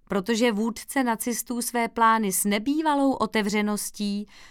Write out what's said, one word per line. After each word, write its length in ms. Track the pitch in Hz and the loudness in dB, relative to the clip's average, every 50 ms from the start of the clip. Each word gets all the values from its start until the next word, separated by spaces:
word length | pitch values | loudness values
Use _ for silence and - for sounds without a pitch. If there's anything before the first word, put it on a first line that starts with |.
| _ - | _ -4
protože 420 | 196 202 185 190 240 214 240 247 | -4 -2 -2 0 0 2 2 2
vůdce 520 | 220 196 220 233 220 - - - - 277 262 | 2 2 0 -2 -4 -6 -10 -6 -2 -2 0
nacistů 580 | 240 226 214 - 247 233 220 - - 247 233 | 0 -2 -2 -2 -4 -4 -4 -6 -6 -6 -6
své 260 | 233 - - 240 233 226 | -4 -4 -2 -2 -2 -2
plány 440 | 233 226 226 226 226 226 220 196 | 0 4 4 6 6 4 2 0
s 140 | 185 - - | 0 0 0
nebývalou 640 | 202 202 214 214 269 285 302 320 320 294 285 277 269 | 0 0 0 0 0 0 0 0 2 2 4 4 2
otevřeností 1160 | 262 - 220 214 - 220 214 202 196 214 208 208 208 202 - - - - 208 202 202 202 208 - - - - - | 2 2 0 0 0 0 0 0 0 0 0 0 -2 -2 -4 -8 -8 -6 -4 -4 -4 -6 -8 -10 -14 -20 -20 -20